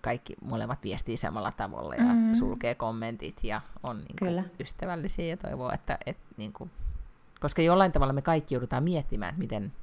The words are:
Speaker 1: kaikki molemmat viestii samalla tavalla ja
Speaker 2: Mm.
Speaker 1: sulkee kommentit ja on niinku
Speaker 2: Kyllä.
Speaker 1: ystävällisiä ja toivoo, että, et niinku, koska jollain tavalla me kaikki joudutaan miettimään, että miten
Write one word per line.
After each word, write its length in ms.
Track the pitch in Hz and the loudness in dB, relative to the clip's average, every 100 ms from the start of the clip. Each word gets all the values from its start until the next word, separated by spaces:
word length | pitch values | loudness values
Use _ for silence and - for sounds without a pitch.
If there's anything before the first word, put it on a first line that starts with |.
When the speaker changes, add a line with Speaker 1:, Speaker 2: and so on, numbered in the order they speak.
Speaker 1:
kaikki 340 | - 123 - - | -4 -6 -6 -12
molemmat 380 | - 117 113 131 | -6 -4 -4 -6
viestii 340 | - - - 113 | -4 -4 -2 -2
samalla 360 | 98 107 104 - | -2 -2 -4 -4
tavalla 380 | 98 - 62 | -6 -6 -6
ja 100 | - | 4
Speaker 2:
Mm. 300 | 240 233 226 | 6 6 6
Speaker 1:
sulkee 400 | 226 247 - 120 | 4 4 0 -2
kommentit 720 | 123 117 113 113 113 76 - | 0 -2 -2 -6 -6 -8 -2
ja 160 | - 107 - - | -2 -2 -6 -10
on 140 | 127 113 | -8 -8
niinku 280 | - - | -10 -4
Speaker 2:
Kyllä. 200 | 185 170 185 - | 0 0 -2 -6
Speaker 1:
ystävällisiä 640 | 135 - 180 170 147 - 170 | -10 -6 -6 -4 -2 -2 -2
ja 100 | 165 | -4
toivoo, 360 | - 139 127 | -6 -6 -4
että, 260 | - - 143 - | -4 -2 -4 -4
et 100 | - - - | -8 -12 -10
niinku, 340 | 107 - 175 - - - - - - - | -10 -10 -14 -4 -4 -4 -10 -14 -20 -6
koska 220 | 147 - | -2 4
jollain 300 | 165 180 190 | 6 8 8
tavalla 200 | 156 135 | 6 4
me 100 | 139 | 4
kaikki 320 | 139 160 147 | 2 2 2
joudutaan 300 | 127 120 123 | -2 0 0
miettimään, 440 | 151 175 135 104 95 | 2 2 0 -2 -2
että 80 | 156 | -4
miten 340 | 143 107 101 - | -4 -2 -4 -8